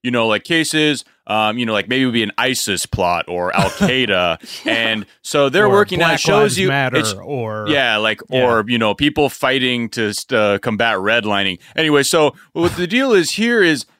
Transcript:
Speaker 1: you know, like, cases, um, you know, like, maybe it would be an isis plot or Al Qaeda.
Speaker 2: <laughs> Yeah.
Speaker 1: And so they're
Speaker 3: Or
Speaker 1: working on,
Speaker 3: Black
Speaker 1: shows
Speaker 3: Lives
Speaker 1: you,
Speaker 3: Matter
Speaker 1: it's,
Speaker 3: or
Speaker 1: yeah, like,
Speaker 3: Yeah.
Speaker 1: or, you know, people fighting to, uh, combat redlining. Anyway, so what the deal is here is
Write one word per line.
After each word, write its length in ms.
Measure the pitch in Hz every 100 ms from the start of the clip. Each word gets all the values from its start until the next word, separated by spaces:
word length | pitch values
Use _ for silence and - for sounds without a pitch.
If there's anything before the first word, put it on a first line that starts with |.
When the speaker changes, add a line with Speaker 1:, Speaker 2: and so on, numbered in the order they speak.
Speaker 1:
you 100 | 123
know, 160 | 123 113
like, 160 | 104
cases, 600 | - 165 151 156 151 135 - _ -
um, 320 | 107 107 117
you 80 | 117
know, 60 |
like, 160 | 104 98
maybe 140 | 127
it 40 | 131
would 60 |
be 80 | 117
an 80 | 104 -
isis 480 | 127 127 - 92 -
plot 380 | - 90 87 82
or 280 | 87 87
Al 140 | 95 98
Qaeda. 680 | - 196 131 120 92 90 80
Speaker 2:
<laughs> 260 | - -
Yeah. 80 | -
Speaker 1:
And 340 | 113 113 110 - _
so 260 | - 151 139
they're 180 | 156 208
Speaker 3:
Or 40 |
Speaker 1:
working 300 | 196 202 180
on, 100 | 165
Speaker 3:
Black 100 | 165
Speaker 1:
shows 220 | - 202 214
Speaker 3:
Lives 60 | 127
Speaker 1:
you, 80 | 185
Speaker 3:
Matter 280 | 139 131 135
Speaker 1:
it's, 140 | 110
Speaker 3:
or 520 | 98 92 139 113 107 107
Speaker 1:
yeah, 280 | 143 123 107
like, 240 | 110 107 -
Speaker 3:
Yeah. 140 | 127 127
Speaker 1:
or, 180 | 113 107
you 100 | 120
know, 160 | 110
people 340 | 101 143 147 143
fighting 600 | - 135 131 127 123 117
to, 240 | 120 107 104 -
uh, 280 | 123 104 101
combat 360 | - 107 117 101
redlining. 600 | 98 117 107 101 98 90 -
Anyway, 300 | - 160 147
so 300 | 131 170 147 - -
what 240 | 165 170 -
the 100 | 175
deal 260 | 233 269
is 200 | 208 156
here 280 | - 226 240
is 240 | 175 143 -